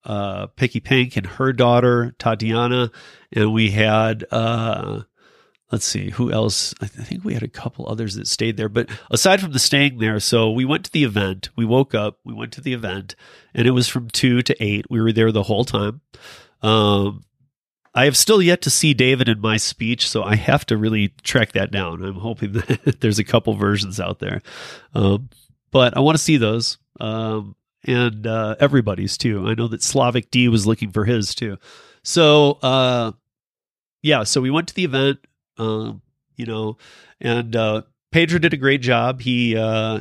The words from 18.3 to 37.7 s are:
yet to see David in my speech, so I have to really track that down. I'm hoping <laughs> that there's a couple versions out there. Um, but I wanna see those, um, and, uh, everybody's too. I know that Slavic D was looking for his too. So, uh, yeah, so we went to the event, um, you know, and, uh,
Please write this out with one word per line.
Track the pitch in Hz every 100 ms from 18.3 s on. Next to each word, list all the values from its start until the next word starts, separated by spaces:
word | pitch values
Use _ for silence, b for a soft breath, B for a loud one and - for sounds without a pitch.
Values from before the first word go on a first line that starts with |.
| 214
yet | 175 175
to | -
see | - 156
David | 123 127 131 117
in | 107
my | 107 107
speech, | - - 113 120 -
so | 113
I | 98 110
have | - 139 -
to | 110
really | 110 107 101 -
track | - 127 110
that | - 95
down. | 98 87 85
I'm | 98
hoping | 92 113 110 104
<laughs> |
that | 110 - 120 139 -
there's | 113 104
a |
couple | 101 117 -
versions | 101 101 104 98 101
out | 90 92
there. | 98 98 - B B B B
Um, | - 98 101 131 _ _ _ _
but | 135 123 -
I |
wanna | 143 165
see | - 147
those, | 110 117 113 - _ -
um, | 110 110 110 110 104 - _ _
and, | - 123 120 107 113
uh, | 113 107 110
everybody's | 143 139 104 95 98 -
too. | 120 104 98
I |
know | 113 117
that | 113
Slavic | - 139 123 120 -
D | 123 123
was | 113 104
looking | 110 107
for | 110
his | 104 117 98
too. | - 113 98 B B B B
So, | - 170 151 147 143 143
uh, | 131 131 127 123 113 - _ _ _ _ _ _ _ _
yeah, | 151 135
so | 104 143
we | 127
went | 156 170
to |
the | -
event, | 170 135 139 139 _ _ _ -
um, | 110 110 113 101 _ _ _ -
you | 117
know, | 110 107 107 B B B B
and, | 120 117 117 113
uh, | 110